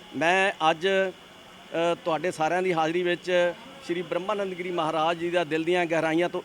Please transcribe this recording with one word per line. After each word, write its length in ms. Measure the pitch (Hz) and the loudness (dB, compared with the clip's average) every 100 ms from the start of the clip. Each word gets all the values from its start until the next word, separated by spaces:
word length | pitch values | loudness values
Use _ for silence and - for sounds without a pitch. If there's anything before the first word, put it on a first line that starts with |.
| - 123 | -12 -2
ਮੈਂ 360 | 160 185 190 - 156 | 2 4 2 2 2
ਅੱਜ, 180 | 165 180 | 2 2
ਅ, 1040 | 190 190 180 - - - - - - 160 170 | 2 0 -4 -18 -20 -20 -20 -8 -2 0 0
ਤੁਹਾਡੇ 260 | - 156 175 | 0 0 0
ਸਾਰਿਆਂ 320 | 160 156 175 | 0 0 2
ਦੀ 120 | 185 | 0
ਹਾਜ਼ਰੀ 280 | 165 160 170 | 2 2 2
ਵਿੱਚ 500 | 175 175 175 180 175 165 - - | 0 -2 0 2 2 0 -12 -14
ਸ਼੍ਰੀ 180 | - 170 | -6 -4
ਬ੍ਰਹਮਾਨੰਦ 520 | 165 170 190 208 196 | -2 -4 -2 -4 -4
ਗਿਰੀ 160 | 180 180 | -6 -6
ਮਹਾਰਾਜ 480 | 175 156 160 156 170 | -2 0 0 0 0
ਜੀ 120 | 170 | 0
ਦਾ 140 | 175 | 0
ਦਿਲ 200 | 165 156 | 0 -2
ਦੀਆਂ 220 | 160 180 170 | 0 0 2
ਗਹਿਰਾਈਆਂ 420 | 160 160 160 175 | 0 2 2 0
ਤੋਂ 140 | 175 | -2